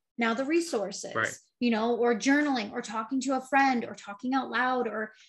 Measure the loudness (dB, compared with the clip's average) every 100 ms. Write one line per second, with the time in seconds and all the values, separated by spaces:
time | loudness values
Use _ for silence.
0 | _ -2 -2 0 0 0 0 -2 -4 -8
1 | -6 -2 -2 -4 _ -2 0 2 2 2
2 | 2 2 4 4 4 0 -2 -6 -6 -6
3 | -4 -2 0 -2 2 2 4 2 -2 -10
4 | -14 -8 -2 -2 -2 -2 0 0 -2 -4
5 | -8 -10